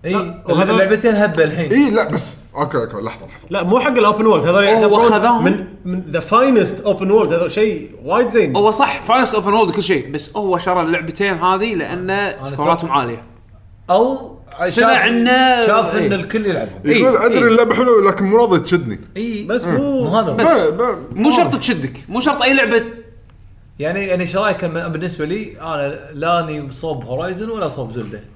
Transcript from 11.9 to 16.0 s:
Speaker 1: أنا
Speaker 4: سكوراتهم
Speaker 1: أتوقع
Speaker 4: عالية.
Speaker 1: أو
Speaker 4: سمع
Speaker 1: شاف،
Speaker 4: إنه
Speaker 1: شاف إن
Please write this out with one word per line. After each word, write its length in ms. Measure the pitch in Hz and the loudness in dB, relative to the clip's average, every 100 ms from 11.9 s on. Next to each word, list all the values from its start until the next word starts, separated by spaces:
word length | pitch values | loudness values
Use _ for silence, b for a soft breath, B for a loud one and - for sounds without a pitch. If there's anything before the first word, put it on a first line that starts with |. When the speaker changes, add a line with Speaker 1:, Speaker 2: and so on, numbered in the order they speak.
| 180 185 | -6 -4
Speaker 1:
أنا 400 | 196 202 - 135 | -4 -4 -6 -10
Speaker 4:
سكوراتهم 400 | 139 151 165 165 | -4 -2 -2 0
Speaker 1:
أتوقع 100 | 139 | -2
Speaker 4:
عالية. 220 | 120 113 - - - - - - - | -2 -8 -16 -20 -20 -20 -20 -20 -2
Speaker 1:
أو 460 | 190 247 269 - - - - | 2 2 -2 -10 -20 -20 -6
Speaker 4:
سمع 100 | 175 | -2
Speaker 1:
شاف، 400 | 214 226 240 202 | 2 4 4 2
Speaker 4:
إنه 580 | 233 240 254 262 247 226 | 2 4 4 4 4 4
Speaker 1:
شاف 280 | 214 - | 2 2
إن 60 | 214 | 0